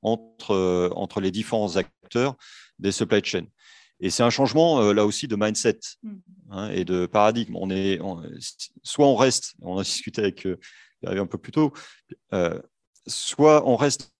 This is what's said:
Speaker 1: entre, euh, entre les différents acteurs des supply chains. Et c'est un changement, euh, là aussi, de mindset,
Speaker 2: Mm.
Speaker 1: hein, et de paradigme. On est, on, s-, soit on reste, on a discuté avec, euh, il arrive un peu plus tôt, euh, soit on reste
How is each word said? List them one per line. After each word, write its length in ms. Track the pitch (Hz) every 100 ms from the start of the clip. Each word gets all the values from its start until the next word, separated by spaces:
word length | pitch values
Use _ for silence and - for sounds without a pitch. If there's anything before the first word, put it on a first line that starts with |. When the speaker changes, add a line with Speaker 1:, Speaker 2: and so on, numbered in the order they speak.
Speaker 1:
entre, 520 | 110 113 113 - -
euh, 360 | 98 92 90 90
entre 260 | 85 98 107
les 100 | 95
différents 460 | 98 - 113 104 92
acteurs 600 | - _ - 120 135 135 - - - -
des 140 | 98
supply 300 | - 107 104
chains. 240 | - 92 82 _ _ - _ -
Et 80 | 92
c'est 140 | -
un 80 | 120
changement, 500 | 123 135 135 170 143
euh, 140 | 104
là 100 | 104
aussi, 240 | 104 - 135
de 80 | 104
mindset, 440 | 107 107 117 101 - -
Speaker 2:
Mm. 140 | 220 196 _ - -
Speaker 1:
hein, 200 | 98 104
et 160 | 95 87
de 180 | 92
paradigme. 520 | 90 104 107 117 113 90
On 120 | 95
est, 320 | 95 98 87
on, 220 | 92 87
s-, 480 | 80 78 - - - -
soit 240 | - - 143
on 100 | 117
reste, 360 | 131 - - -
on 160 | 90 92
a 60 |
discuté 400 | 95 - - -
avec, 240 | 101 - 95
euh, 100 | 87 - - _ -
il 60 | 92
arrive 120 | 95
un 60 | 95
peu 100 | -
plus 160 | -
tôt, 220 | 156 151 - - - - - -
euh, 260 | 101 85 - - _ _ _ -
soit 640 | - - - 151 151 131
on 80 | 117
reste 360 | 143 135 -